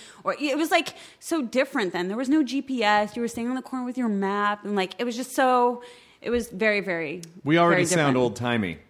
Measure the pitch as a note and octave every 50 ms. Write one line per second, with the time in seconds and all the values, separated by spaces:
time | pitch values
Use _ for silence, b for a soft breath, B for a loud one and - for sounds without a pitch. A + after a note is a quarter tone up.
0 | B B B B B F#3+ F3+ - C#4+ D4 C4 D4+ E4 D4+ F#4 E4+ D4 - - B
1 | B B B B B - E4+ D#4+ B3+ A3 - B3+ C4+ C4 - C4 G3+ F3 E3+ F3
2 | F3+ F#3 G#3 A#3 C4 B3 D4 D#4 D4 A#3 B3+ C#4 C#4 - C4 A#3+ G#3 G#3 G#3 G#3
3 | G#3 G3+ - A#3+ A#3 A3+ A3+ A#3+ A3+ A#3+ B3+ C4 B3 - C4+ B3+ B3 B3 A#3+ C4
4 | B3 A3+ G3+ G3 G3 F#3+ G3+ G3+ G#3 G#3 G#3 G#3 - G3+ G#3 G3 F#3 G3 - -
5 | A#3+ A#3+ A3+ A#3+ B3+ - - D4+ C4 B3+ B3+ B3 A#3+ B3 A#3+ A#3+ B B B B
6 | B B B B B - A#3+ A#3+ A3 - - F#3 A3 G#3+ G#3 G3+ F3 F#3+ F3 E3
7 | D#3+ C#3 E3 F3+ E3 - - - - C#3 D#3+ E3+ E3+ E3+ F3 F3+ F3 E3 F3+ E3
8 | D3 C#3 B2+ B2+ B2+ A#2 G#2 A2 A#2+ B2 A#2+ A2+ G2+ F2 E2 - -